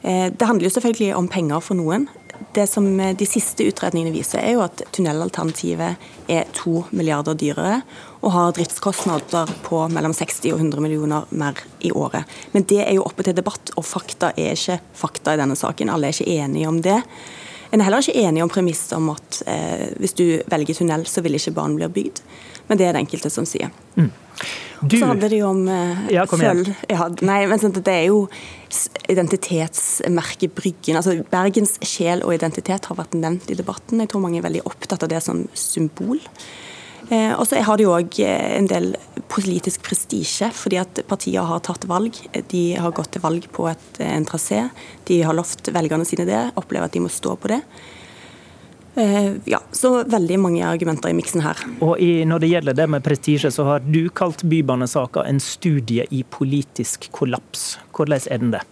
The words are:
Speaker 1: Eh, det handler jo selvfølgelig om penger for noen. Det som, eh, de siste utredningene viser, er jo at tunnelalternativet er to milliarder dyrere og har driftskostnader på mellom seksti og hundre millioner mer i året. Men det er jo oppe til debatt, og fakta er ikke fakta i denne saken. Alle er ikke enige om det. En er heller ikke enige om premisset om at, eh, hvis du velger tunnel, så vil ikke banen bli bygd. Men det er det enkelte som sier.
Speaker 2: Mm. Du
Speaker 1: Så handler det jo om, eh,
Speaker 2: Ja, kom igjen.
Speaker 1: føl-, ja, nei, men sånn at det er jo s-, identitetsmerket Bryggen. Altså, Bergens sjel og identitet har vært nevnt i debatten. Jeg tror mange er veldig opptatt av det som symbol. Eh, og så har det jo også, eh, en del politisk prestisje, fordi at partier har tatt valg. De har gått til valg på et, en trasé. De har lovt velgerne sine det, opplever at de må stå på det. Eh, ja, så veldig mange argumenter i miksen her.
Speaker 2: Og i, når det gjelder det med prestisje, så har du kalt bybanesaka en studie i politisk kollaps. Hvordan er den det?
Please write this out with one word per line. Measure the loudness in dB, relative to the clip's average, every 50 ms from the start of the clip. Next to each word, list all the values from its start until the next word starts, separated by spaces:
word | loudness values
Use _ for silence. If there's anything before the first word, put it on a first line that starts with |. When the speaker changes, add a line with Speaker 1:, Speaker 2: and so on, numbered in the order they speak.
Speaker 1:
Eh, | 0 0 2 2 2 0 2
det | 2 2
handler | 4 4 4 4 2
jo | 2 2
selvfølgelig | 2 0 2 2 0 0 0
om | 0 -2 -2
penger | -2 -2 0 0 -2 -2
for | -2 -2 -2
noen. | 0 0 0 0 0 -2 -4 -6 -20 -20 -20 -18 -18 -18 -2 0
Det | 2 2 2
som, | 2 2 4 4 4 2 2
eh, | 0 0 0
de | 0
siste | 0 2 0 0 0 0 2 0
utredningene | 0 0 0 -2 -2 0 0 -2 -2 -4
viser, | -4 -4 -2 -2 0
er | 2 2 2
jo | 2 2
at | 0 -4 -10 -12 -8 -2
tunnelalternativet | 0 0 2 2 0 -2 -4 -4 -2 -4 -2 -4 -2 -4 -4 -2 -2 -2 -4 -4 -6 -10 -20 -20 -14 -2 0
er | 0 0 0 -2 -6
to | -4 -2 0 0 0 -2 -2 -2
milliarder | 0 0 2 0 0 0 -2 -2
dyrere | 0 -2 -2 -2 0 0 0 0 -2 -4 -8 -18 -20 -20 -20 -14 -2 0
og | 2
har | 4 4 4 4 2
driftskostnader | 0 0 -2 -2 -2 0 -2 -2 0 -2 0 0 -2 -2 -2 -2 -2 -2 -2 -6 -10 -6
på | -2 0 0 0 0
mellom | 0 0 0 0 0
seksti | -2 -4 -4 -4 -2 0 0 2
og | 2
hundre | 2 0 0 0
millioner | -2 -2 0 -2 0 0 -2 -2 -4 -4
mer | -6 -4 -4 -4 -4 -6 -14 -16 -12 -6 -4
i | -2
året. | 0 0 -2 -2 -4 -6 -6 -6 -14 -18 -12 0 2
Men | 2 4
det | 4 2 2 4
er | 4 2
jo | 2 2
oppe | 0 -4 -2 -2
til | 0 0
debatt, | 0 -2 -2 -6 -6 -14 -8 -8
og | -6 -6
fakta | -6 -8 -8 -8 -8 -4 -2 -2 0 0
er | 0 -2 -2 -2
ikke | -2 -2 -4 -4 -4 -6 -14 -10
fakta | -8 -8 -8 -8 -4 -2 0 2
i | 2
denne | 2 0 0 0
saken. | -2 -4 -2 -2 -2 -2
Alle | 0 0 0
er | -2 -2
ikke | -2 -2 0 0 0
enige | 0 -2 -2 -2 0 0
om | 0 0
det. | 2 2 2 2 0 -4 -14 -20 -18 -18 -18 -18 -18 -18 -18 -18 -8 0 2
En | 4
er | 4
heller | 6 4 4
ikke | 2 2 2 2 4
enige | 4 4 2 2
om | 2
premisset | 2 2 2 2 0 0 -4 -2 -2
om | -2 0 -2
at, | -2 -6 -10 -10 -10 -8 -4
eh, | -4 -4 -4 -2 -4 -4 -4 -4 -6 -4 -4
hvis | -4 -2 2
du | 2 4 4 4 2 0
velger | 0 -2 0 0 -2 -2 0
tunnel, | 0 0 0 0 -2
så | -2 -4 -2
vil | 0 0 0
ikke | 0 -2 -2 -2
banen | -2 -2 -2 0
bli | -2 -2
bygd. | -2 -2 -4 -4 -4 -8 -10 -16 -16 -20 -20 -20 -20 -20 -20 -2 0
Men | 4
det | 4 4
er | 4 4
det | 0 -2
enkelte | -2 -6 -6 -4 -4
som | -2 -2 -4
sier. | -4 -4 -4 -6 -6 -8 -14 -20 -4 2
Speaker 2:
Mm. | 2 2 2 2 -8 -20 -18 -14 -12 -10 -10 -10 -12 -12 -16 -8 -4 0
Du | 2 4
Speaker 1:
Så | 4 4
handler | 4 4 2 2
det | 2 2 2
jo | 2 2
om, | 2 2 2
eh, | 2 2 0 0 0 -2 -2 0 2
Speaker 2:
Ja, | 2 2 4
kom | 2 4 4
igjen. | 4 4 4 2 0
Speaker 1:
føl-, | -2 -4 -6 -4 -2
ja, | 0 0 0 -2 0 0
nei, | 2 2 4 4 4
men | 4 2 4
sånn | 2 2 0
at | 2 2
det | 2 4
er | 4 4
jo | 6 6 4 4 0 -4 -16 -18 -18 -18 -20 -14 -6
s-, | -4 -2 -2 -2 -6 -6 -2 2
identitetsmerket | 2 2 4 2 0 -2 0 -2 0 0 -2 -2 -2 -2 -2 -2 -2 -2 0 2 0 0 0 -2 -4 -2 -4 -2 -2
Bryggen. | -2 -4 -4 -4 -2 -2 0 0
Altså, | 2 2 2 0 0 0 0
Bergens | 0 2 2 4 4 4 2 2 0 -2
sjel | -4 -8 -4 0 0 2 2 2 0
og | 0
identitet | 0 0 0 -2 -2 -4 -4 -2 -4 -4 -4
har | -8 -8
vært | -8 -6 -4
nevnt | -2 -2 0 0 -2 -2 -4 -6
i | -6
debatten. | -4 -4 -6 -8 -10 -6 -2 0 0
Jeg | 0
tror | 0 0 -2
mange | 0 0 -2
er | -2 -2
veldig | -2 -2 -2 -4
opptatt | -6 -10 -10 -6 -6 -4 -2 -2
av | -2
det | -2 -2
som | -2 -2 -2 -2 -4 -6 -6
symbol. | -6 -6 -4 -2 -2 -2 -2 -2 -4 -4 -4 -4 -4 -6 -10 -20 -20 -20 -18 -18 -18 -18 -18 -18 -18 -18 -20 -20 -20 -4 0
Eh, | 2 2 2 2 2
og | 2 2
så | 2 2 2
har | 4 4 6
det | 6 6
jo | 6
også, | 6 4 2 0 0 0 2
eh, | 2 2 0 0 0 2
en | 2 2
del | 2 2 0 0 -2 -2 -6 -10 -12 -12 -12 -10
politisk | -4 -2 -2 0 0 -2 0 0 -2 -4 -4
prestisje, | -6 -4 -4 -4 -2 -2 -4 -4 -2 -2 -2 -2 -2 -2 -2
fordi | -4 -2 0 0 0
at | 0 -2 -4 -8 -4 -4
partier | -4 -4 -2 -2 -2 0 0
har | 0 -2 -4
tatt | -4 -6 -8 -6 -4
valg. | -2 0 0 0 -2 -6 -10 -16 -8 -8 -8 -6
De | -2 -2 0 0 0 0
har | 0 0 0
gått | 0 -2 -6 -4
til | -6 -2
valg | 0 0 0 -2 -4 -6
på | -6 -4 -2 -2
et, | -4 -6 -12 -20 -8 -6
en | -4 -2 0 0 -2
trasé. | -2 -2 -4 -2 0 0 0 0 -2 -6 -12 -20 -20 -20 -16 -2
De | 2 2 4
har | 4 4 2
lovt | 0 -2 -4 -8 -6 -6 -2 0
velgerne | 0 0 2 0 0 0
sine | -2 -2 -2 0
det, | 0 0 0 0 -2 -4
opplever | -6 -6 -4 -4 -4 -2
at | -2 -2
de | -2
må | -2 -2
stå | -4 -4 -4 -4 -4
på | -2 -2 -2
det. | -2 -2 -4 -8 -20 -20 -20 -20 -20 -20 -20 -20 -20 -20 -20 -20 -20 -20 -20 -20 -20 -20 -20 -20 -20 -20 -20 -8 -2
Eh, | 0 2 4 4 4 2 2 0 -4 -2
ja, | -2 -2 -2 -2 -4
så | -2 2 4 4 4 4 2
veldig | 2 2 2 2 2 2 2
mange | 4 4 2 2 2
argumenter | 0 0 0 0 -2 -2 0 0 0
i | 0
miksen | 0 0 0 -2 0
her. | 0 0 -2 -4 -8 -10 -4 0
Speaker 2:
Og | 2 2 4 4
i, | 4 4 4 4 4
når | 2 2 4
det | 4 4
gjelder | 4 4 2 2 2
det | 2 2 2
med | 2 0 2
prestisje, | 0 0 2 2 2 2 4 2 0 2
så | 2 2
har | 2 2 2
du | 2 2 2 2 2 0
kalt | 0 0 -2 -2 -2 -2 0
bybanesaka | 2 2 4 2 2 2 0 0 0 0 0 -2 0 -2 -2 0 2
en | 0 0
studie | 0 -2 -8 -2 0 2 2 2 2 0 0 0 0 -2
i | -4 -6 -6
politisk | -6 -4 -4 -2 0 0 0 -2 -2 -6 -6 -4 -4 -6 -8 -10 -16
kollaps. | -4 -4 -2 -2 -2 -4 -6 -10 -10 -8 -8 -8 -8 -10 -14 -14 -2
Hvordan | -2 0 2 2 0 0
er | -2 -2
den | 0 0 0
det? | -2 -2 -6 -10